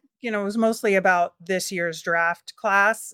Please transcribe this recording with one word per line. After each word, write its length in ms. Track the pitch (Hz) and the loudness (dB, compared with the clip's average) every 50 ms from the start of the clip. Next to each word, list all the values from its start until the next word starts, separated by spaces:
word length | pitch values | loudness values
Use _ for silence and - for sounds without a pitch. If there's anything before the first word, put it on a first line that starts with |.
| _ _ _ _ | _ _ _ _
you 100 | - 233 | -8 -6
know, 100 | 214 208 | -4 -4
it 40 | 202 | -4
was 120 | 202 208 233 | -2 0 0
mostly 380 | 226 226 226 - - 208 196 | 2 0 0 0 0 0 2
about 400 | 190 190 190 180 175 175 175 - _ | 4 4 4 4 4 2 0 -4 _
this 320 | 170 190 190 180 - - | -6 -4 -4 -4 -4 -4
year's 300 | 196 175 175 170 160 160 | -4 -4 -4 -4 -6 -6
draft 540 | - 180 170 165 170 170 170 - _ - - | -4 -2 0 0 0 0 -2 -4 _ -18 -14
class, 580 | _ - 208 196 196 202 214 226 - - - | _ -2 0 2 4 4 2 2 -2 -6 -12